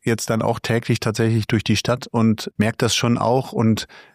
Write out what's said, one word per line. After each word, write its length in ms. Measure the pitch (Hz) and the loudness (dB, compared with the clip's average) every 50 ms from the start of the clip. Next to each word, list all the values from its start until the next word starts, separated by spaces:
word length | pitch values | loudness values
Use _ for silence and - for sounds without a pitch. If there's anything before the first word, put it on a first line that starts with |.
| - | -2
jetzt 260 | 120 113 110 - - | -2 -2 -2 -2 -2
dann 120 | 117 110 | -2 0
auch 180 | 110 110 117 - | 0 -2 -2 -4
täglich 400 | - - 113 117 - - 120 - | -2 -2 -2 -2 0 0 -2 0
tatsächlich 480 | - 117 107 - 117 113 113 113 104 | -2 -2 0 0 0 2 2 0 0
durch 160 | - - 107 - | 0 0 0 2
die 140 | - 104 | 0 0
Stadt 300 | - - - 120 120 - | 0 0 0 -2 -2 -4
und 440 | - - 117 113 113 107 107 - - - | -4 0 2 2 2 2 0 -4 -6 -2
merk 200 | - 104 113 113 - | 0 0 0 0 0
das 160 | 127 113 - | 0 0 2
schon 220 | - - 120 117 | 0 2 2 2
auch. 360 | 113 104 110 123 135 131 - - | 2 2 2 2 0 -2 -2 -2
Und 320 | - 117 110 110 104 - - - - - - | 0 2 2 2 0 -2 -8 -16 -20 -20 -20